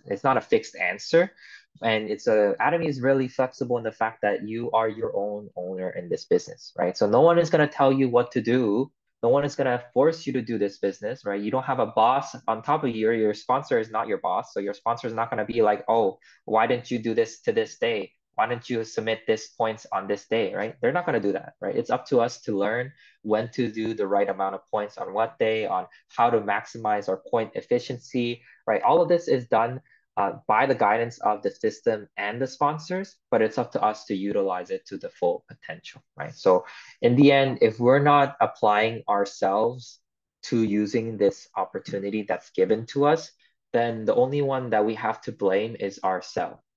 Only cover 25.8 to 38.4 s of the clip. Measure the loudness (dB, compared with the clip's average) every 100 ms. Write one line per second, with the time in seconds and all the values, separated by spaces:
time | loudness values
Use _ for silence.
25.8 | -6 -14 _ 0 2 2 0 -4 -4 -6
26.8 | -2 -2 -2 -4 -2 -2 -2 -6 -2 -2
27.8 | -2 -10 -6 -4 -2 -4 _ _ -2 0
28.8 | 4 4 4 2 2 -2 2 0 0 -4
29.8 | _ _ _ -4 -2 -4 0 2 2 2
30.8 | 2 2 -2 -2 -2 0 -2 -2 -4 -2
31.8 | -2 -2 -4 -8 -6 -4 -6 -2 -2 -2
32.8 | -6 -8 -8 _ -2 2 2 0 -4 0
33.8 | 0 -2 -6 -4 -2 0 0 -2 -6 -10
34.8 | -10 -12 -12 -2 -2 -2 -8 -20 -14 -14
35.8 | -16 -20 _ -14 -12 -2 2 2 2 -18
36.8 | -20 -2 2 6 8 6 4 4 2 4
37.8 | 4 4 6 4 4 0